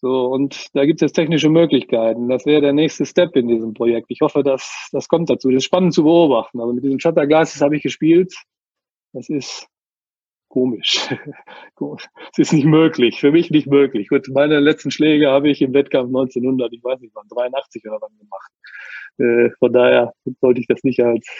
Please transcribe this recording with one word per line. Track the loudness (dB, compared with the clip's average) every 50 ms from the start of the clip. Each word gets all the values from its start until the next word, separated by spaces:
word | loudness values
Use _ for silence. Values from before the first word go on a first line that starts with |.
So, | -4 -2 -2 -2 -2 -2
und | -2 -2 -4 -4 -6 -12 -18 -8 _
da | -2 0
gibt's | 0 2 0
jetzt | 0 -2 0
technische | -2 -2 0 0 0 2 2
Möglichkeiten. | 4 4 2 2 2 -2 -2 0 -2 -2 0 0 -2 -2 -2 -4
Das | -4 -4 0
wäre | 0 2 2
der | 2 2 2
nächste | 2 0 -2 -2 -4 -8
Step | -4 0 0 0 2 0
in | -2 0 2
diesem | 0 -2 -2 -6 -6
Projekt. | -4 -2 0 0 -2 -4 _
Ich | -6 -2
hoffe, | -2 -2 0 0 0
dass | 0 -2 -2 -4 -10 -16 -16 -18 -8 -8
das | -8 -4 -2
kommt | -2 -2 0 0
dazu. | -2 -2 0 0
Das | 0 0
ist | 0
spannend | 0 0 2 2 2 2
zu | 2 4
beobachten. | 4 4 4 4 4 2 0 -2 -4 _ -8
Also | -6 -4 -6
mit | -4 -2
diesen | -2 -4 0
Shutterglasses | -2 0 0 0 2 2 2 2 2 0 -2 -2
habe | -2 0 0
ich | -2 -4
gespielt. | -6 -6 -2 2 4 4 4 2 0 -4 -18 -20 _ _ _ _ _ _ _ _ _ _ _ _ _ _
Das | -16 -12 _
ist | -8 -8 -8 -8 -16 -16 -18 _ _ _ _ _ _ _ _ _ _ _ _ _ _ _ _ _
komisch. | _ -2 -2 -2 -2 -4 -4 -4 -4 -4 -4 -6
<laughs> | -10 -12 -12 -18 -20 -20 -20 -20 -20 -20 -20 -20 _ _ -12 -12 -12 -14 -18 -20 _ -20 -20 -16
Es | _ -2
ist | -2 2 2
nicht | 2 2
möglich. | 4 4 4 4 4 2 2 0 0 0 2
Für | 0 2
mich | 2 2 0 2
nicht | 0 0 0 2
möglich. | 2 2 2 2 0 -6 -4 -2
Gut, | -2 -2 -2 -2 -2
meine | 0 2 2 2 2
letzten | 2 2 0 0 -4 -10
Schläge | -4 0 2 2 4 4 2 2
habe | 2 2 2 0
ich | 0 0
im | -2 0 2
Wettkampf | 0 0 2 0 -2 -2 -2
neunzehnhundert, | -2 -2 -2 -2 -4 -4 -4 -2 -2 -2 -4 -6 -8
ich | -10 _
weiß | -8 -8 -8
nicht | -8 -20 _
wann, | -20 -20 _
dreiundachtzig | -6 -6 -6 -4 -6 -8 -10 _ _ -18 _
oder | -12 -12 -12
wann | -12 -14 _ _
gemacht. | _ _ -20 -20 -20 -20 _ _ _ -20 -20 -20 -20 -18 -18 -18 -18 -20 _ _
Äh, | 0 0 2 2 2 0 0 _
von | 0 2 2
daher | 4 4 4 4 2 2 0 -6 _ _ -14 -10 _
sollte | 2 2 2 2
ich | 0 _
das | -4 -2 _
nicht | -4 -2 0
als | 0 0 0 -2 -4 -10 -20 -20